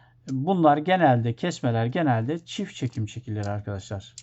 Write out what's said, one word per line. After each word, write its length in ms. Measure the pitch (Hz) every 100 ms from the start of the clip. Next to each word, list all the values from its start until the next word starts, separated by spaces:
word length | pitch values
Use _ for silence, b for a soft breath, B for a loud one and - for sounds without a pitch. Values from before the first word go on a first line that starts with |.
| b b -
bunlar 460 | 135 151 185 156 147
genelde, 600 | 156 185 151 123 117 117
kesmeler 500 | 175 - 127 113 117
genelde 520 | 180 151 113 117 165
çift 360 | - - 196
çekim 320 | - 123 - 107
çekilir 400 | 120 113 107 101
arkadaşlar. 680 | 104 104 98 - 98 - -